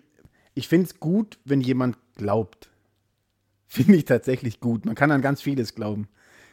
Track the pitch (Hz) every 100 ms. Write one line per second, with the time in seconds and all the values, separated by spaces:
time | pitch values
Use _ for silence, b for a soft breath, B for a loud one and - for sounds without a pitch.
0 | _ _ _ b b - - 165 175 -
1 | 156 202 214 - 131 139 127 127 127 -
2 | _ - 101 107 107 _ - _ _ _
3 | _ _ _ _ _ _ _ - 165 180
4 | - 120 - 131 123 - 123 113 113 113
5 | 147 139 135 139 143 135 110 113 104 104
6 | 104 b b b b